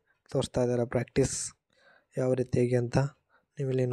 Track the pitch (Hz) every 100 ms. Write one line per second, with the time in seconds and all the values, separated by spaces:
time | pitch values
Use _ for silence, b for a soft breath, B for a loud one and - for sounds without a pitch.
0 | _ _ - 139 - 127 120 123 117 127
1 | - - 127 - - - _ b b b
2 | b - 127 127 123 123 123 123 120 135
3 | 139 - _ _ _ - 131 127 123